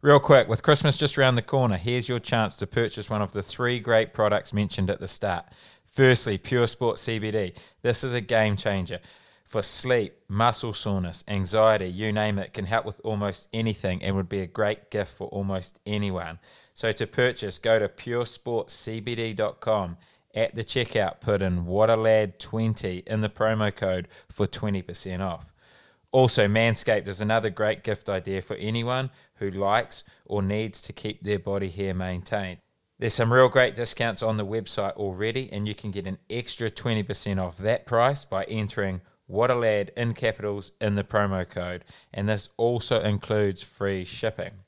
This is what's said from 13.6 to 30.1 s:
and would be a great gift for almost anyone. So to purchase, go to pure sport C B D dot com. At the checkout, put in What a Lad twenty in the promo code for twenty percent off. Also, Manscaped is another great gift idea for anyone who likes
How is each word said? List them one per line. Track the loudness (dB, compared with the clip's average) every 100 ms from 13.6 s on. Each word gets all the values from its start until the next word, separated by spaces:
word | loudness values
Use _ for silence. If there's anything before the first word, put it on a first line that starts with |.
| -2 -2 -2 -2
and | -2 -2
would | -2
be | -4
a | -6
great | 0 0 0 _
gift | -4 -4
for | -6 -8
almost | -4 -2 -4 -6 _ -6
anyone. | -4 -2 -4 -8 -12 _ -20 _
So | -6 -4
to | -2 -4
purchase, | 0 0 0 -8 -4
go | 2 2
to | 2
pure | -6 -6 -4 -4
sport | -8 -4 -4 -4
C | -8 -8 -8
B | -6 -4
D | -4
dot | -2 -4 -4
com. | -2 0 0 -8 _ _ _
At | -2 -2 -2
the |
checkout, | -4 -2 0 0 0 -2
put | -2 0
in | 2 -2 -2
What | 2 4
a | 4
Lad | 4 4 2 -4
twenty | -8 -2 -2 -2 -4 -6 -4
in | -2
the | -2
promo | 0 0 2 0 0
code | -2 -2 -4 -14 _
for | -4 -4
twenty | -2 -2 -4
percent | -6 -10 -6 -4
off. | -4 -6 -14 _ _ -20 _ _ _
Also, | 6 6 6 4
Manscaped | 6 4 2 2 0 0
is | -4
another | 2 2 0
great | 0 0 0
gift | -4 -4 -2
idea | -4 -2 -6
for | -6 -6
anyone | -4 -2 -2 -2 -4 _ _ _
who | -6
likes | -2 2 2 0 -10 -14